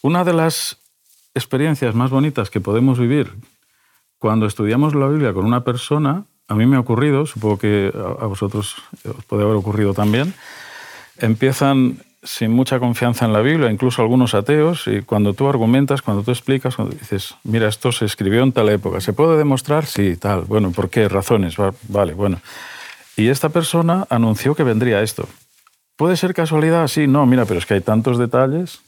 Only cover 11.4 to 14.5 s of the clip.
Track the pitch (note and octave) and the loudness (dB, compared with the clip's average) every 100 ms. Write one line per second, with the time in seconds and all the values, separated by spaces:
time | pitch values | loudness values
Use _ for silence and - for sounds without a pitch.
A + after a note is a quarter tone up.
11.4 | C3 C3 C#3 C3+ B2+ B2+ - _ - - | 0 2 2 4 2 -2 -16 _ -14 -4
12.4 | A2+ A#2 C3 C3 A#2+ A#2 B2 A2+ A2+ G#2+ | 0 2 2 0 -2 0 -2 0 2 2
13.4 | B2 D#3+ B2 G#2 B2+ A#2+ A2+ B2+ B2 G#2 | 2 2 0 2 0 2 2 4 2 0
14.4 | G#2 | 2